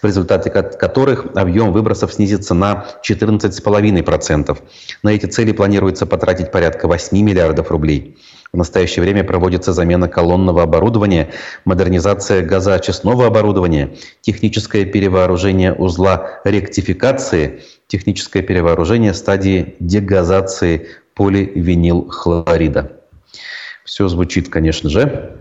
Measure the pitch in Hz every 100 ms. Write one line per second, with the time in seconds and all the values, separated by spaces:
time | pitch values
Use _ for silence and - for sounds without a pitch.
0 | 107 98 87 95 - 101 92 - 95 -
1 | 135 123 - 95 98 92 113 92 110 113
2 | - - 101 101 98 85 101 101 - -
3 | - 98 107 107 143 - - 104 104 92
4 | 76 78 - 78 71 73 - - - -
5 | 107 107 95 - 110 107 101 101 92 90
6 | 95 85 95 90 82 95 85 - 82 87
7 | - 98 104 92 82 78 76 78 78 73
8 | - - - - - 87 85 98 87 -
9 | 87 101 95 92 90 90 95 92 85 90
10 | 87 - 85 90 95 87 85 82 98 113
11 | 104 87 78 - - - - 90 92 90
12 | 92 101 - 95 82 95 95 92 - 95
13 | 98 123 120 110 104 101 90 78 71 -
14 | - _ - 101 110 110 - 107 95 104
15 | 98 92 92 90 98 92 92 - 92 85
16 | 95 90 - - - 104 98 - 90 -
17 | 120 135 - 85 73 - - - _ 92
18 | 98 95 - 98 82 92 85 82 82 117
19 | 110 95 - 98 98 95 85 - 87 104
20 | 98 95 85 95 95 - 90 80 - -
21 | _ - 98 98 95 - 85 87 85 85
22 | - - 87 85 82 82 80 69 69 -
23 | _ - _ - - - - - - -
24 | 98 87 87 - 76 82 80 82 73 76
25 | 143 - - -